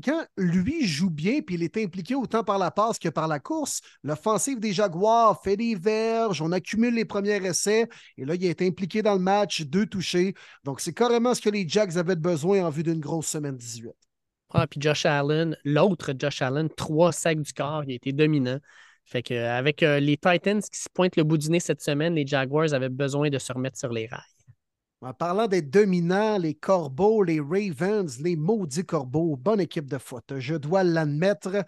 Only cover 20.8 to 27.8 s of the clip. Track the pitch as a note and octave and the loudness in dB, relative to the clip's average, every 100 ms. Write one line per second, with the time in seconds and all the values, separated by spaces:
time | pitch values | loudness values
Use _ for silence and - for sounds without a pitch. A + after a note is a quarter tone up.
20.8 | - - F3+ - D#3 D#3+ D3+ E3+ - D3 | -4 2 2 4 4 2 2 0 0 -4
21.8 | - C#3+ E3 D#3+ C#3 C#3+ C3+ D3+ D#3+ C3+ | -2 0 0 0 0 0 0 0 2 0
22.8 | C3 B2+ C#3 C#3+ D3 C3 - B2+ C3 - | -2 -2 -2 0 0 -2 -4 -6 -6 -6
23.8 | B2 A#2 A2+ - - _ _ _ _ _ | -6 -6 -8 -12 -16 _ _ _ _ _
24.8 | _ _ B2+ - E3+ F#3+ A3+ F#3 C#3+ G3 | _ _ -12 -6 -2 0 2 0 4 4
25.8 | G#3 F3+ E3+ G3 A3 G#3 D#3+ D3+ - F#3 | 6 4 2 2 2 0 -2 -2 2 2
26.8 | C#3+ C3 G#3 A3 F3 D#3 C#3+ F#3+ G#3 C3 | 0 2 4 4 4 2 0 -2 -2 -2